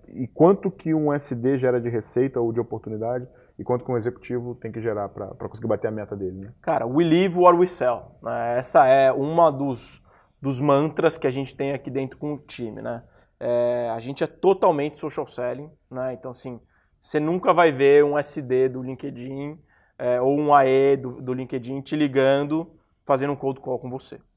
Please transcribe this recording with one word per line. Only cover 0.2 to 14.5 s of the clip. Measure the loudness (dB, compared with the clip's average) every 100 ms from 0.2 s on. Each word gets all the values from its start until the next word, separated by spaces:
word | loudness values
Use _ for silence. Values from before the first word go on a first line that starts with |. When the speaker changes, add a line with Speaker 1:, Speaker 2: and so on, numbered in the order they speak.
| -6
Speaker 1:
quanto | 4 4 4 -2
que | -6 -4
um | -2 0
S | -2 -4
D | -4 0 0
gera | 2 0
de | -2
receita | -4 -4 -2 -2 0
ou | -2
de | -2
oportunidade | -4 -8 -10 -8 -6 -6 -8 _ _ -10
e |
quanto | -4 -4
que | -2
um | -4
executivo | -4 -6 -8 -8 -8
tem | -12 -12
que | -8
gerar | -6 -4 -6
pra, | -10 -12
pra | -12 -14
conseguir | -8 -4
bater | -2 -4
a |
meta | -6 -10 -8
dele, | -8 -10
né? | -16 -10
Speaker 2:
Cara, | -4 -2 0
we | 0
live | 2 4 2 4
what | 6 6
we | 4
sell, | 0 -2 -2 -8 _
né? | -8 -4 -2 -2
Essa | 4 6 8
é | 6 6
uma | 2 0 4 4
dos, | 2 -4 -2 -4 -4 _ _ _ _
dos | -6 -2
mantras | 2 2 2 0 -2 0
que | -2
a |
gente | -2 -6
tem | -6 -6
aqui | -6 -6
dentro | -8 -8 -8
com | -10
o | -10
time, | -12 -12 -10 -10
né? | -10 -12 -14 _ _ -8
É, | -2 0 0 -2 -4
a | -6
gente | -8 -6
é | -6
totalmente | 0 0